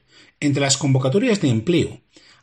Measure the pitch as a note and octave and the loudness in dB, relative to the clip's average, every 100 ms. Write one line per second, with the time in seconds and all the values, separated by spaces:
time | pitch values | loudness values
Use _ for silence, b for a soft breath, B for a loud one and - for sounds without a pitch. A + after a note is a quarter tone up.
0 | b b b _ D3 C#3 C#3 - C#3 C3+ | b b b _ -2 0 0 0 0 0
1 | C3 G3 B3+ G3 D3 A2+ C3+ E3+ - - | 2 0 0 0 0 0 0 0 -2 -6
2 | _ b b b | _ b b b